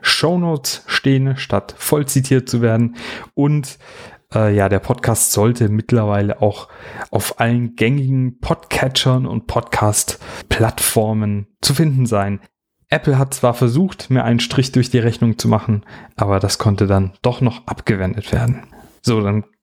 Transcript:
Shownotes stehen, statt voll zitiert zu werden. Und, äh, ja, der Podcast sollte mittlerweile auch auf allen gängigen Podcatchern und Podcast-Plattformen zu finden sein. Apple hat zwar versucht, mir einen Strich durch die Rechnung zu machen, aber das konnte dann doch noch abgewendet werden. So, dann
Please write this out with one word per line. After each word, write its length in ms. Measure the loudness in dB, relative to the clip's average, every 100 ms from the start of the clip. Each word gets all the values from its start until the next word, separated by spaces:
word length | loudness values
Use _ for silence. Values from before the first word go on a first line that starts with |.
Shownotes 840 | -2 0 0 0 0 -2 -4 -10 -6
stehen, 500 | -2 2 2 2 -2
statt 380 | -2 -4 -4 -10
voll 300 | -2 0 2
zitiert 420 | 0 2 0 0
zu 140 | 0
werden. 320 | 2 2 0 -4 -14 -14 -8 -2
Und, 420 | 0 0 -4 -14 -20 -20 -20 -20 _
äh, 220 | 0 2 4
ja, 140 | 4
der 100 | 2
Podcast 520 | 0 -2 0 0 0
sollte 380 | 2 2 2 0
mittlerweile 720 | 0 0 0 2 0 -2 0
auch 260 | 0 -2 -12 -20 -18 -16 -6
auf 300 | -4 -4 -2
allen 360 | 0 2 -2 0
gängigen 640 | 0 2 0 0 0 -4
Podcatchern 840 | -4 -6 -4 -2 -2 0 2 0 0
und 220 | -4 -4
Podcast-Plattformen 2000 | -4 -2 0 0 0 -4 -8 -14 -18 -6 0 0 0 0 0 0 0 0 -2 -6 _
zu 120 | -2
finden 320 | 2 2 2 2
sein. 360 | 0 0 -4 -10 _ _ _ _
Apple 280 | -2 2 2
hat 160 | 0
zwar 200 | 0 0
versucht, 560 | 2 2 2 0 -4 -2
mir 160 | 0 2
einen 160 | 0
Strich 320 | 0 -2 0
durch 160 | 0 2
die 80 | 2
Rechnung 380 | 0 0 0 0
zu 100 | 0
machen, 380 | 0 0 -2 -4 -18 -18 -4
aber 240 | 0 2
das 180 | 0 0
konnte 280 | 0 2 2
dann 280 | 2 0 -2
doch 180 | -4 0
noch 240 | -2 -2 -10
abgewendet 680 | -6 -2 -2 -2 -4 -2
werden. 300 | 0 0 -2 -8 -20 -20 _
So, 200 | 0 0
dann 240 | 2 -2 -4 _